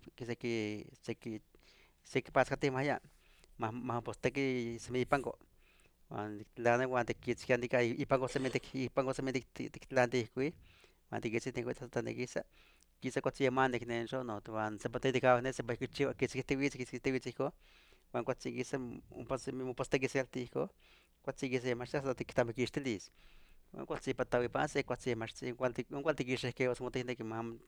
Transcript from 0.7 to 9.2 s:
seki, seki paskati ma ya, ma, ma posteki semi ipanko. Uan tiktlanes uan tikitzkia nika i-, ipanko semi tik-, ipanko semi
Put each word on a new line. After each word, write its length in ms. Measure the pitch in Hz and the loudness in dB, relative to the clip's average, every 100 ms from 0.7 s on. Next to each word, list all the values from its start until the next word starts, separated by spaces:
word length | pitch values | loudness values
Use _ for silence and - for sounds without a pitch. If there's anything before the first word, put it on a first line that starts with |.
| 104 - - | -4 -10 -14
seki, 380 | - 113 120 107 - - - - - _ | -8 -8 -6 -8 -10 -20 -20 -20 -20 _
seki 280 | - 139 - | -4 -2 2
paskati 400 | - 127 135 143 | 4 4 4 2
ma 120 | 131 | 2
ya, 160 | 143 123 - - _ - - - | 0 0 -4 -20 _ -20 -20 -6
ma, 140 | 113 | -6
ma 300 | 120 123 120 | -4 -2 -2
posteki 760 | 120 104 131 131 135 127 117 117 | -4 0 0 2 2 2 -2 -6
semi 240 | 113 123 | -4 0
ipanko. 320 | 120 143 123 - - _ _ _ - _ - | 2 2 0 -8 -16 _ _ _ -20 _ -10
Uan 300 | - 104 104 | -6 -6 -8
tiktlanes 480 | 107 - 117 120 131 | -12 2 6 6 4
uan 180 | 127 117 | 2 0
tikitzkia 520 | 117 - 117 - 123 | -2 0 -2 4 2
nika 260 | 123 127 | 4 4
i-, 160 | 120 123 | 4 2
ipanko 260 | 143 135 127 | 2 4 4
semi 220 | 139 131 | 0 0
tik-, 220 | 135 - 135 127 | 0 -4 -4 0
ipanko 260 | - 131 | 2 0
semi 180 | 135 | 0